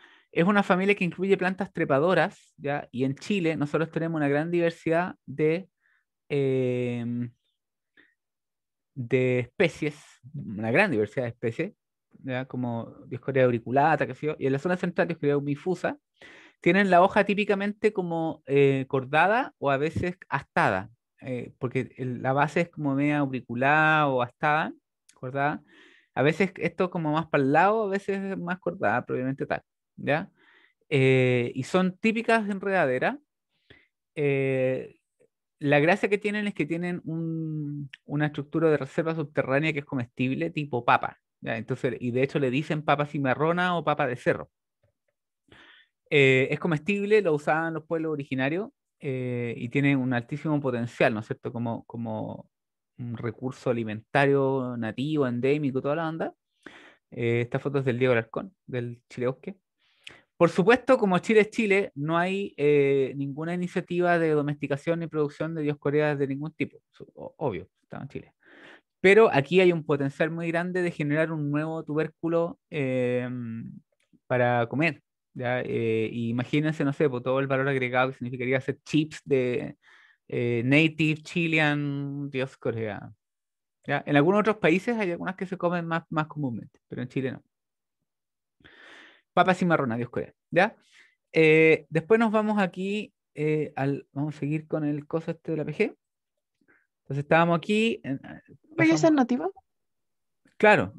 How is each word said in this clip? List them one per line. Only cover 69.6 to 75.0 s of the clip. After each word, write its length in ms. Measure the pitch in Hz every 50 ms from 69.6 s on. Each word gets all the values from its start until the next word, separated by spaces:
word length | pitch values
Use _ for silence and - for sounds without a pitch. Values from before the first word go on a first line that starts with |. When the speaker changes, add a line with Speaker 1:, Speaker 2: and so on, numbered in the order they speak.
Speaker 1:
hay 120 | 185 180 170
un 120 | 160 147
potencial 460 | - 147 143 139 139 - - 165 160
muy 180 | 165 165 170 165
grande 340 | 165 170 175 180 180 185 175
de 80 | 170
generar 420 | 170 - 151 147 147 156 160 160 165
un 180 | 156 147 143
nuevo 320 | 143 147 156 160 160 160 156
tubérculo, 720 | - 147 156 156 156 - _ - 165 170 165 170 175 - _ _ -
eh, 580 | 170 156 135 131 127 127 123 123 123 123 123 123 127 123 120 117 113 117 - - - - _ _ _ _ _ _ _ _ _
para 400 | - 127 123 123 120 120 120 117 113
comer, 340 | 120 131 160 165 135 -